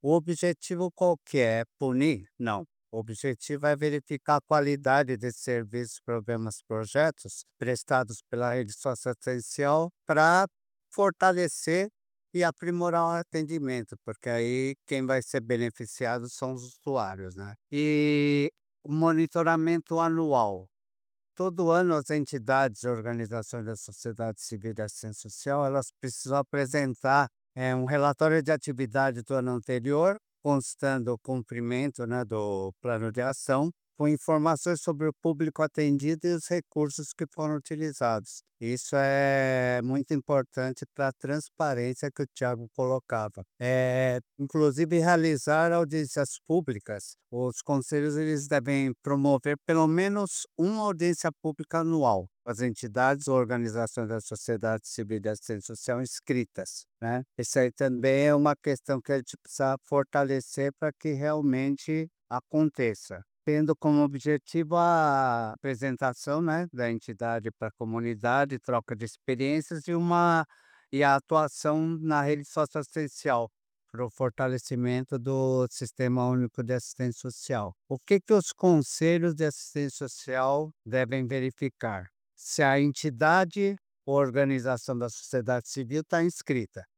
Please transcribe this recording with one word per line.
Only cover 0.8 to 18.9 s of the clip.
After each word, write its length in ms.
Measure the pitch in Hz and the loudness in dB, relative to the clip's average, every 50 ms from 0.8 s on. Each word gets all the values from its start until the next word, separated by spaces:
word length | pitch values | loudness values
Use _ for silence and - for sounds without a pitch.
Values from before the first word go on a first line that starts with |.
| 180 180 - | -4 -4 -2
qual 220 | - 185 180 170 147 _ | 0 2 2 2 0 _
que 120 | - - 143 | -4 0 2
é? 220 | 123 113 113 113 | 2 4 2 0
É 20 | 117 _ _ _ | -2 _ _ _
punir? 460 | 143 135 127 127 139 156 147 104 90 _ _ _ | -2 0 2 2 2 2 2 0 -6 _ _ _
Não. 280 | 123 117 107 101 160 _ _ _ _ _ | -4 -4 -4 -4 -6 _ _ _ _ _
O 60 | - 113 | -8 -8
objetivo 680 | 110 113 110 - - 139 127 - - - 147 143 143 147 | -8 -8 -10 -6 -4 -4 -4 -4 -6 -8 -8 -2 2 0
é 80 | 147 | 2
verificar 640 | 143 151 151 147 147 - _ 147 135 _ - 151 147 | 2 0 -2 -2 -2 -4 _ -10 -8 _ 2 0 0
a 40 | |
qualidade 760 | - _ 156 151 143 143 143 143 143 131 131 143 147 127 131 | 2 _ 2 2 4 2 0 0 2 4 4 4 4 2 -2
de 160 | 113 110 123 | -4 -4 -6
serviços, 680 | 113 - - - 127 117 117 104 104 120 123 113 - - _ | -8 -6 -4 -2 -2 -2 -2 -4 -6 -6 -6 -8 -10 -14 _
programas, 540 | - 120 117 104 110 120 113 110 110 104 - _ _ | -6 -4 -4 -2 -4 -4 -4 -4 -6 -8 -10 _ _
projetos 800 | 113 110 110 104 - 143 151 160 147 _ - 101 - - - _ _ _ | -6 -6 -6 -2 2 2 2 2 0 _ -12 -16 -16 -16 -16 _ _ _
prestados 640 | - 120 127 117 - - 143 127 127 110 113 - _ _ | -2 -2 -2 -4 -2 0 0 0 0 0 -6 -14 _ _
pela 260 | - 120 123 123 120 | -4 -2 -2 0 0
rede 180 | 127 123 104 104 | -2 -4 -4 -8
socioassistencial 1160 | - - 139 127 - - 127 120 _ - - 127 123 113 - - - 143 143 147 156 165 175 _ _ _ _ | -6 -4 -4 -4 -4 -4 -6 -6 _ -4 -4 -4 -4 -6 -8 -6 -2 0 2 2 2 2 -2 _ _ _ _
pra 400 | 160 151 156 165 175 185 196 185 _ _ _ _ _ _ _ _ | 4 6 6 6 6 6 4 2 _ _ _ _ _ _ _ _
fortalecer 960 | - - 202 196 170 _ - 185 185 175 180 156 - - - - 165 180 196 214 _ _ _ _ _ _ _ _ _ | 0 2 2 2 2 _ 4 4 4 4 0 -2 -2 -4 -2 0 0 0 0 -2 _ _ _ _ _ _ _ _ _
e 100 | 175 175 | 0 0
aprimorar 600 | 170 160 _ - 170 175 175 175 175 165 170 170 | 0 0 _ -4 -4 -2 0 0 0 2 2 2
o 60 | 165 | 0
atendimento, 840 | 170 170 170 _ - 160 156 143 160 160 143 131 127 123 113 _ - 110 _ | 0 -2 -4 _ -4 -4 -4 -2 -4 -4 -2 -2 -4 -4 -6 _ -14 -16 _
porque 240 | - 110 _ - 123 | -12 -12 _ -6 -4
aí 480 | 120 117 117 117 123 127 135 135 135 _ _ - | 0 0 0 0 0 0 -2 -2 -4 _ _ -6
quem 180 | 143 135 131 | -4 -4 0
vai 160 | 127 135 131 | 0 0 0
ser 200 | 120 - - 139 | 0 -2 -4 -4
beneficiado 840 | 113 113 123 117 120 120 - - 120 107 - - 131 117 120 123 117 123 | -2 0 0 0 0 -2 -4 -8 -14 -14 -8 -6 -4 -2 -2 -4 -6 -10
são 240 | - - - 131 131 | -10 -8 -8 -6 -6
os 100 | 127 120 | -8 -12
usuários, 720 | 127 - _ _ 147 139 127 107 95 95 95 95 92 90 | -16 -20 _ _ -4 -2 -2 -2 -4 -6 -10 -12 -12 -12
né? 180 | 92 98 101 101 _ _ _ | -12 -12 -14 -14 _ _ _
E 800 | - 143 147 151 151 147 147 147 147 147 147 147 143 143 143 151 _ _ _ _ _ _ _ | -2 0 2 2 4 4 4 4 4 2 2 2 2 2 2 0 _ _ _ _ _ _ _
o 80 | 147 | -4